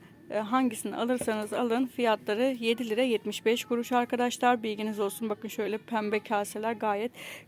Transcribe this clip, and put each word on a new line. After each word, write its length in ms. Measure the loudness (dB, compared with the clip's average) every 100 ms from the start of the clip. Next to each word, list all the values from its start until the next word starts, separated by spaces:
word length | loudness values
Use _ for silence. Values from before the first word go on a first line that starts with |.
| -8 -20 -6
e, 80 | -4
hangisini 580 | 0 2 2 0 -6 -2
alırsanız 580 | 0 0 0 -2 -2
alın, 320 | -2 0 2 0
fiyatları 720 | 0 2 2 0 2 2 2
yedi 300 | 0 0 0
lira 120 | 2
yetmiş 440 | 2 2 0 0 2
beş 200 | 2 0
kuruş 260 | -2 2
arkadaşlar. 720 | 0 2 0 0 2 2 2
Bilginiz 360 | 0 -4 -4 -2
olsun. 300 | -2 -2 -4
Bakın, 180 | -4 -6
şöyle 300 | -4 -4 -4
pembe 420 | -2 -2 0 -2
kaseler 540 | 0 -2 -2 -2 -4
gayet 380 | 0 0 0 -2 -6 -14 -16